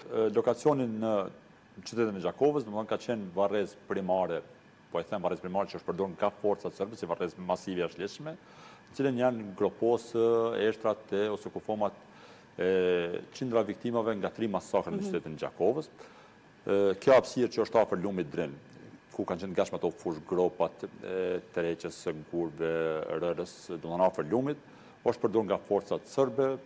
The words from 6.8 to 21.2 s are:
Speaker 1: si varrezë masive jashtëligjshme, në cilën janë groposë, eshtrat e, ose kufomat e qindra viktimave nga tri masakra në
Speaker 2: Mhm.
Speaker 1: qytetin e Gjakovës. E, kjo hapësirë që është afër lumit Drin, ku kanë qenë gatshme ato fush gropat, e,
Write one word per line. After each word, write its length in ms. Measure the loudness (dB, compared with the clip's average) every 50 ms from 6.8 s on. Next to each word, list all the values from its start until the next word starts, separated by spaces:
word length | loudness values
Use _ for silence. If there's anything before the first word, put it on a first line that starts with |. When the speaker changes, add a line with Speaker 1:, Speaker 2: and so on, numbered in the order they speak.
| -6 -6 -4
Speaker 1:
si 100 | -8 -4
varrezë 320 | -4 -2 -2 -2 -6 -6 -8
masive 460 | -2 -2 -2 -2 -2 -4 -2 -2 -2
jashtëligjshme, 480 | -2 -4 -6 -8 -8 -8 -10 -12 -12
në 640 | -12 -14 -18 -20 -20 -20 -20 -20 -20 -20 -20 -14 -4
cilën 240 | 0 0 0 2 4
janë 340 | 2 2 2 0 -6 -10 -2 0
groposë, 680 | 0 0 2 2 2 2 2 2 0 -2 0 4 4 6 6 4 2 2 0 2 0
eshtrat 460 | 0 0 0 0 -2 -2 -2 -4 -4
e, 160 | -2 0 0 0
ose 220 | -2 -4 -6 -8
kufomat 420 | -10 -8 -4 -4 -2 0 0 -2 -2 -6 -18 -20 -20 -20 -20 -20 -20 -20 -20 -18 -6
e 640 | -2 2 2 4 4 4 4 2 2 0 -2 -4 -6 -8 -12 -10
qindra 240 | -6 -4 0 2 2
viktimave 560 | 2 2 -4 -4 -4 -2 0 0 0 0 -2
nga 140 | -2 -4 -4
tri 160 | -4 -2 -2 -2
masakra 400 | -2 -4 -4 0 0 0 2 0
në 80 | -4
Speaker 2:
Mhm. 80 | -4 -4 -2
Speaker 1:
qytetin 220 | -4 -4 -4 -4 -8
e 20 |
Gjakovës. 520 | -6 -8 -8 -2 2 2 2 2 0 -4 -8 -16 -20 -20 -20 -20 -20 -20 -20 -20 -20 -20 -20 -20 -10 -2
E, 280 | 0 2 4 4 2 2
kjo 180 | 2 6 8
hapësirë 400 | 8 8 8 6 0 0 0 0
që 100 | 2 0 -2
është 140 | 4 4 4
afër 200 | 4 4 2 -2
lumit 280 | -2 -2 -2 -2 -4 -2
Drin, 220 | -2 -4 -4 -4 -6 -12 -18 -20 -20 -20 -20 -20 -20 -20 -20 -12
ku 120 | -6 -6 -4
kanë 160 | -4 -4 -4
qenë 120 | -4 -4 0
gatshme 220 | 0 0 0 -2
ato 140 | -2 -2 -2
fush 280 | -4 -2 -6 -6 -6 -6 -4 -2
gropat, 560 | 2 2 2 2 2 0 -2 -2 -2 -8 -12
e, 560 | -12 -12 -12 -10 -6 -4 -2